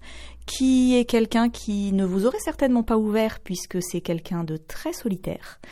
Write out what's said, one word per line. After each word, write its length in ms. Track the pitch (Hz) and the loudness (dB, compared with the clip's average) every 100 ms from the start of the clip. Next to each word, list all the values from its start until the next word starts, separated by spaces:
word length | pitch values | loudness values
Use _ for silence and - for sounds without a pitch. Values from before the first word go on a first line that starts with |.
| - - - - | -16 -16 -16 -16
qui 520 | - - 262 262 254 247 | -10 0 4 6 6 4
est 80 | |
quelqu'un 460 | 240 233 226 233 240 | 4 2 4 2 2
qui 420 | 233 - 202 202 | 0 -4 -2 0
ne 120 | 196 | 2
vous 220 | 185 190 226 | 2 2 2
aurait 140 | 415 | 0
certainement 420 | 330 311 269 247 | -4 0 2 2
pas 160 | 226 220 | 2 2
ouvert, 400 | 214 214 220 - | 2 2 0 -2
puisque 420 | - 180 - 180 | -8 -8 -6 -6
c'est 200 | 175 175 | -4 -4
quelqu'un 420 | 175 165 160 170 | -4 -6 -4 -6
de 140 | 160 156 | -4 -8
très 360 | - - 320 | -8 -8 -8
solitaire, 680 | 339 226 180 - - - - - | -6 -4 -4 -6 -10 -12 -20 -20